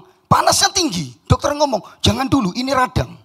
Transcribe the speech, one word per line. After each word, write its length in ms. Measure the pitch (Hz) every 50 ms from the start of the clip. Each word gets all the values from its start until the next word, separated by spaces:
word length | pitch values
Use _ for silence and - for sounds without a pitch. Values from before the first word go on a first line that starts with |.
| - _ _ _ _ _
panasnya 400 | - - - - - - 403 403
tinggi. 400 | 403 392 359 294 185 175 151 123 120 104 _
Dokter 240 | _ - - - - 294 294
ngomong, 240 | 302 285 254 202 - - - _
"Jangan 320 | - - 208 233 262 262
dulu, 240 | - 277 226 180 170
ini 160 | 233 254 262
radang." 480 | 277 254 254 247 - - 127 117 - - _